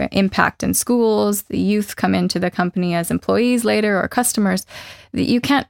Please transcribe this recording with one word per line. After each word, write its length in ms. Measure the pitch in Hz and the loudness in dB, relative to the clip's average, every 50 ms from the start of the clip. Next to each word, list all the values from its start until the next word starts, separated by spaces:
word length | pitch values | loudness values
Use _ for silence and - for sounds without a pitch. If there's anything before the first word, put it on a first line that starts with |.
| - - | -4 -2
impact 520 | - 196 196 190 - - 180 - - - - | 0 0 0 2 2 2 0 0 0 -2 -2
in 100 | - - | -2 -2
schools, 720 | - - - 247 240 233 220 214 208 208 208 208 202 - | -2 0 0 0 2 2 2 2 2 2 0 0 -2 -4
the 160 | - 202 196 | -6 -4 -2
youth 360 | 180 190 208 208 208 - - | 0 0 0 0 -2 -4 -6
come 180 | - - 185 190 | -4 0 0 2
into 240 | 185 180 185 - 175 | 2 0 0 -2 -2
the 100 | 180 180 | -2 -2
company 420 | - - 180 175 - 185 180 180 170 | -2 -2 -2 -2 0 -2 -2 0 0
as 140 | 170 170 - | -2 -2 -2
employees 520 | 170 170 - - 190 202 233 247 247 240 226 | -4 -4 -2 0 0 2 2 2 2 2 0
later 380 | 214 214 214 214 214 202 180 | 0 0 0 2 2 0 0
or 60 | - - | 0 -2
customers. 580 | - 247 240 - - 226 208 190 185 185 - - - - - - - - - _ - | 0 0 0 0 0 0 0 0 0 -2 -4 -8 -16 -18 -18 -18 -20 -20 -16 _ -4
You 260 | - - - 233 240 | -2 0 2 0 0
can't 280 | 240 - 277 269 - | 2 2 2 0 0